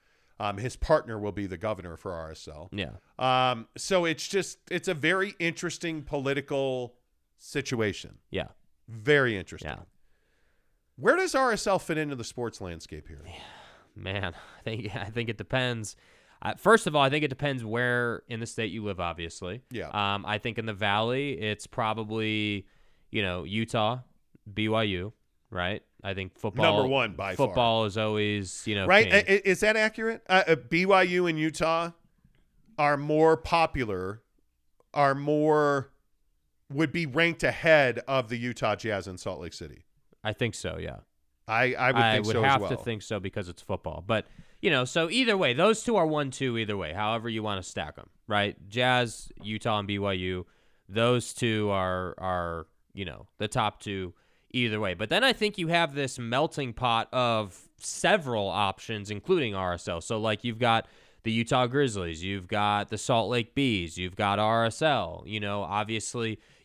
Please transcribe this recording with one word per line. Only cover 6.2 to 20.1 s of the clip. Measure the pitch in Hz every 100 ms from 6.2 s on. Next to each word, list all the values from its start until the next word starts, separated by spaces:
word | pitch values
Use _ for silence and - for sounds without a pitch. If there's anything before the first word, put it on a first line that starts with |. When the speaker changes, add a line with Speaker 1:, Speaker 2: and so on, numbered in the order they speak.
| 135 139 135 139 135 131 123 - _ _ _ _
Speaker 1:
situation. | - 147 139 117 104 87 - - _
Speaker 2:
Yeah. | 92 65 - _ _ -
Speaker 1:
Very | 113 110 147 127 101
interesting. | - 78 80
Speaker 2:
Yeah. | 53 87 _ _ _ _ _ _ _ _ _ _ -
Speaker 1:
Where | 170 349
does | 370
R | 269 254
S | 214 220
L | 185
fit | - 156
into | 151
the | 131
sports | 113 - 117 -
landscape | 92 82 - 78 80
here? | 73 87
Speaker 2:
Yeah, | 90 - - - - _ 98
man, | 92 98 95 - -
<laughs> | -
I |
think, | 117 110 101
I | 110 98
think | 113 113
it | 107
depends. | 101 135 127 117 104 - _ _ _ _
Uh, | -
first | - - 220 180
of |
all, | 151
I | 135
think | 147
it | 147
depends | 127 143 131
where | 110 117 123 123 120 107 -
in | 113
the | 117
state | - 110
you | 107
live, | 104 90
obviously. | 85 82 82 - 90 117 -
Speaker 1:
Yeah. | 120 78
Speaker 2:
Um, | 104 101